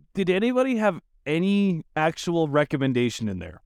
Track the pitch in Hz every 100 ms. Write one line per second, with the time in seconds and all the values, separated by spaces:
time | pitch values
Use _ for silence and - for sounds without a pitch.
0 | _ - 185 185 233 247 262 233 214 160
1 | - _ - 160 190 202 196 165 - -
2 | 160 - - 170 156 147 147 143 135 123
3 | 120 - 110 92 87 78